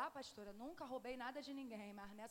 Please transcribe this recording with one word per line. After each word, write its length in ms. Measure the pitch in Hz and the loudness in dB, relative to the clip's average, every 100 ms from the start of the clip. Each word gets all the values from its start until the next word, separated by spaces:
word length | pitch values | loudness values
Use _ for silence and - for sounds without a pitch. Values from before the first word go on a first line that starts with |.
"Ah, 80 | 285 285 | 6 4
pastora, 340 | 254 - 202 202 | -2 -2 -4 -2
nunca 200 | 262 349 277 | -2 -2 0
roubei 240 | 254 233 254 | 2 2 2
nada 160 | 247 277 269 | 2 2 0
de 80 | 277 | 0
ninguém." 300 | 262 214 208 202 | 0 0 -2 -2
Mas 140 | 202 208 | -4 -4
não 60 | |
é 40 | 226 | -4